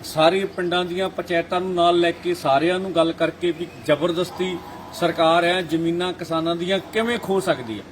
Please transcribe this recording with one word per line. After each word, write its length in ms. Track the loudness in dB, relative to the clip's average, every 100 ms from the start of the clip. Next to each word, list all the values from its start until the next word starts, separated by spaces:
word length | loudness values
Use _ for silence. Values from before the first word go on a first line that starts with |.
ਸਾਰੇ 420 | -8 4 4 4 -2
ਪਿੰਡਾਂ 400 | -4 -2 0 -2
ਦੀਆਂ 240 | -2 -4
ਪੰਚਾਇਤਾਂ 520 | -4 -2 -2 0 -2
ਨੂੰ 120 | -2
ਨਾਲ 260 | 2 4 4
ਲੈ 120 | 2
ਕੇ 220 | 0 -4
ਸਾਰਿਆਂ 460 | -2 2 4 4 0
ਨੂੰ 160 | -2 0
ਗੱਲ 160 | 0
ਕਰਕੇ 400 | 2 -2 0 -2
ਵੀ 160 | -2 -6 -10 0
ਜ਼ਬਰਦਸਤੀ 720 | 0 2 0 -4 -2 -4 -4 -10 -16 -14
ਸਰਕਾਰ 500 | -2 -2 2 4 4
ਹੈ 180 | 4 0
ਜ਼ਮੀਨਾਂ 520 | 0 0 0 0 -2
ਕਿਸਾਨਾਂ 420 | -4 -4 -2 -2 -2
ਦੀਆਂ 240 | 0 -2 -2
ਕਿਵੇਂ 240 | -2 0 -2
ਖੋਹ 220 | 0 0
ਸਕਦੀ 380 | 2 -2 -2 -10
ਹੈ 40 | -10